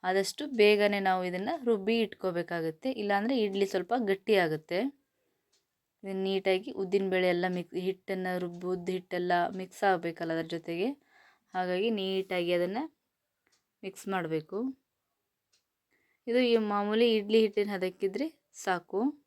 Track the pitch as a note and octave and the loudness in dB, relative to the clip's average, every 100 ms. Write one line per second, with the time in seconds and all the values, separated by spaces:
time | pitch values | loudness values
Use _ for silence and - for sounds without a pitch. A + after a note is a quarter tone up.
0 | F3+ F#3+ F#3+ - D4 B3 G#3 G#3 G#3 G3+ | 2 2 0 -4 -8 4 6 8 4 2
1 | F#3+ F#3 F#3 F3+ G3+ E4 A#3+ A3 F#3+ A#3 | 2 0 0 -4 -4 -4 0 0 2 0
2 | G#3+ - F#3 E3+ E3+ E3+ D#3+ D#3+ C4 B3 | 0 -2 -4 -2 -4 -2 -4 -4 -6 -4
3 | G#3 G3+ G#3+ C4 G#3 G3 G3 G3 F3+ A#3+ | 0 0 0 0 0 0 0 0 -2 -2
4 | G#3+ G3 - G#3 E3+ D#3 - F3 C4 - | 0 -2 2 2 4 -2 -4 -2 -2 -6
5 | _ _ _ _ _ _ _ _ _ _ | _ _ _ _ _ _ _ _ _ _
6 | G3 F#3+ F#3+ F#3+ F#3+ F#3+ G#3+ - F#3+ G3 | -8 -4 -2 0 2 0 -2 -8 0 0
7 | F#3+ F#3 F#3 F3 F3+ F3+ F3 F3+ F#3 F#3+ | 2 2 2 2 0 -2 -4 -4 -4 -4
8 | - F#3+ F#3 F3+ F3+ F3 F3+ F3+ F3 F#3 | -6 -6 -2 -4 -4 -6 -6 -4 -4 -6
9 | F#3 F3+ F3 F3 F3 F#3+ F#3 - G3+ F#3 | -4 -4 0 2 0 -4 -12 0 2 2
10 | E3+ E3+ E3 E3 D#3+ E3+ E3 E3+ G#3+ C#4+ | 0 -6 -4 -4 -4 -8 -8 -4 -4 -6
11 | _ _ _ _ _ F#3 F3+ F3+ A3 A3 | _ _ _ _ _ -6 -2 0 0 0
12 | F#3+ F#3+ F#3+ F#3 F3 F3 F3+ G#3 D#4 _ | -2 -2 -2 -2 0 0 0 -2 -8 _
13 | _ _ _ _ _ _ _ _ G3 G3 | _ _ _ _ _ _ _ _ -16 -12
14 | - F#3+ E3 D#3+ D#3 G3 C4 C4 _ _ | -6 -4 -2 -4 -6 -8 -8 -8 _ _
15 | _ _ _ _ _ _ _ _ _ _ | _ _ _ _ _ _ _ _ _ _
16 | _ _ - A#3+ B3 A#3 G#3+ G3+ G#3 G#3+ | _ _ 0 2 4 4 2 0 0 4
17 | A#3+ A3 G3+ A3 A3 G#3 G#3 G3 F#3 F#3 | 4 4 4 4 4 2 -2 -2 -4 -2
18 | G3 G3+ D#4 - _ - - F3+ - F#3+ | -4 -2 -6 -8 _ -10 -4 -4 -2 -2
19 | B3+ D4 | -2 -4